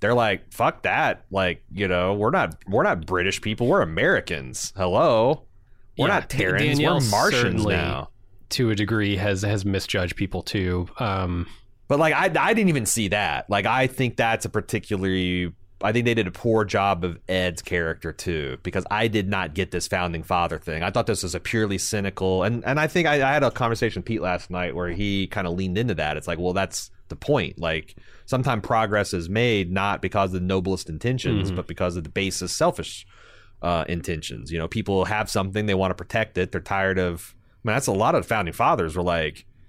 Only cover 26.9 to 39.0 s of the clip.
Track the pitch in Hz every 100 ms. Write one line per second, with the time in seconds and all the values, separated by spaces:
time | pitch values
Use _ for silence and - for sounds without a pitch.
26.9 | - - 76 - 143 82 - 82 80 -
27.9 | - - - - 127 123 117 - 113 110
28.9 | 104 98 92 82 104 120 107 87 95 101
29.9 | 95 92 104 98 92 90 95 92 92 -
30.9 | 78 117 127 - 107 95 90 - 82 92
31.9 | 90 76 - 98 - 90 - 165 - -
32.9 | - - - - - - - 87 85 -
33.9 | 85 80 82 - 57 71 82 82 113 101
34.9 | 98 87 107 104 104 95 104 107 95 95
35.9 | 90 87 113 110 92 90 90 - 98 95
36.9 | 92 90 85 - - _ _ 113 110 -
37.9 | 98 117 165 - 110 87 - 127 151 82
38.9 | 87